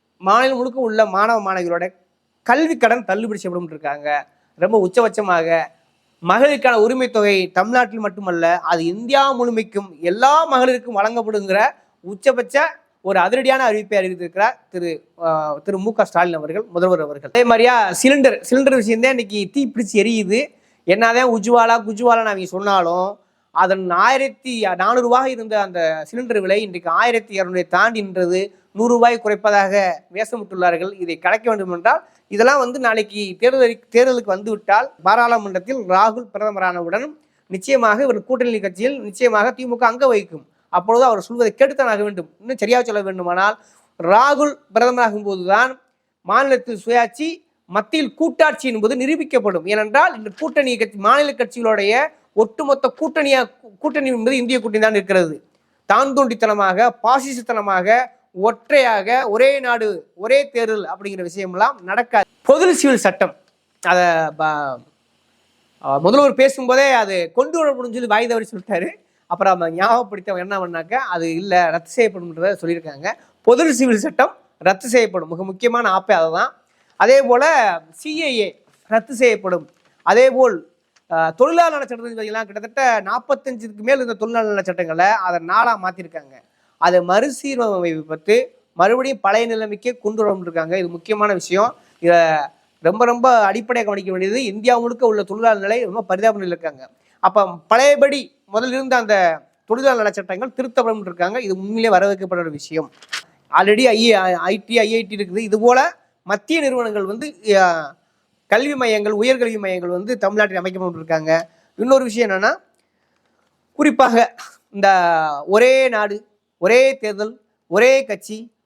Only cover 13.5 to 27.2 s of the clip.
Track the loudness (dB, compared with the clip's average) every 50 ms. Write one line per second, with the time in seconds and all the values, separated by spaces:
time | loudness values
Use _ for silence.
13.5 | 2 2 2 0 0 -2 -4 -2 -2 -2 -2 -2 -6 -8 -12 -10 -4 0 0 0
14.5 | -2 _ _ _ -10 -8 -6 -6 -8 -10 _ _ _ -6 -4 -2 -2 -2 -4 -6
15.5 | -8 -8 -6 -6 -6 -4 -4 -4 -2 -2 -2 0 2 0 0 0 -2 -6 -6 -8
16.5 | -8 -8 -8 -6 -4 0 0 2 2 0 -2 -6 -10 -14 -12 -4 0 2 4 4
17.5 | 4 4 4 4 4 4 2 0 -2 2 2 4 4 6 4 4 2 2 -4 0
18.5 | 0 2 4 4 2 2 0 0 0 0 2 0 0 0 -4 -4 -4 -6 -6 -4
19.5 | -4 -4 -4 -4 -2 -4 -6 -2 0 0 2 2 0 -2 0 0 0 -2 -2 -4
20.5 | _ _ _ _ _ _ 0 0 2 4 4 2 4 4 2 2 0 0 0 2
21.5 | 4 4 4 4 2 0 0 -4 -6 0 2 4 4 4 2 -2 -4 -6 -6 -8
22.5 | -8 -6 -2 0 2 2 2 0 0 -2 -2 -4 -6 _ _ _ _ _ _ _
23.5 | 0 0 2 2 2 0 -2 -2 0 2 4 4 2 2 -2 -4 -8 _ -10 -8
24.5 | -6 -4 -2 -2 -2 0 0 0 2 2 2 2 2 2 0 0 -6 -8 -8 -4
25.5 | -2 -2 -2 -2 -4 -2 -2 -2 -2 -4 -8 -12 -12 -12 -6 -4 -4 -2 0 0
26.5 | 0 0 -2 -4 -10 -8 -6 -2 0 0 2 2 0 -2